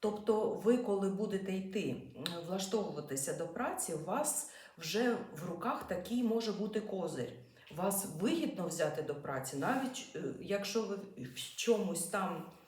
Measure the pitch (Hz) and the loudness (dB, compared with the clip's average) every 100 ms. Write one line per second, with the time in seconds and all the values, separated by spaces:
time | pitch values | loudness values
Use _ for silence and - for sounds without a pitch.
0 | 214 208 - 214 208 - 208 247 - 196 | -2 0 2 4 4 2 6 6 4 2
1 | 196 190 220 196 190 190 190 208 147 127 | 2 2 0 0 0 -2 -2 -2 0 -2
2 | - - 160 170 160 190 - 220 190 147 | -6 -8 -6 -6 -4 -2 0 0 0 -4
3 | - 135 - 147 165 - 285 370 - 156 | -4 -4 -2 -2 -4 -2 -2 -2 -2 -4
4 | 175 240 302 - - - - - 160 202 | 0 0 2 0 -4 -10 -18 -10 -2 2
5 | 247 208 - 151 175 170 - - - 180 | 4 2 -2 -8 -6 -2 -2 -2 -2 -4
6 | 185 240 233 226 214 180 208 214 - 190 | 0 2 4 4 2 0 0 -2 -2 -2
7 | 165 139 120 - - - - 151 190 196 | -2 -2 -4 -6 -16 -20 -12 -2 0 2
8 | - 156 208 330 254 - 175 - 151 160 | 0 0 2 4 2 0 -2 2 2 2
9 | 147 143 147 131 - 143 170 269 254 - | -2 -4 -4 -4 -2 0 2 2 0 -4
10 | - 147 139 - - 202 202 226 196 196 | -8 -6 -4 -4 -2 0 2 0 0 -2
11 | - - - - - - - 214 196 - | -6 -8 -8 -8 -8 0 4 4 4 0
12 | - 202 185 165 - - | 0 0 0 -2 -6 -14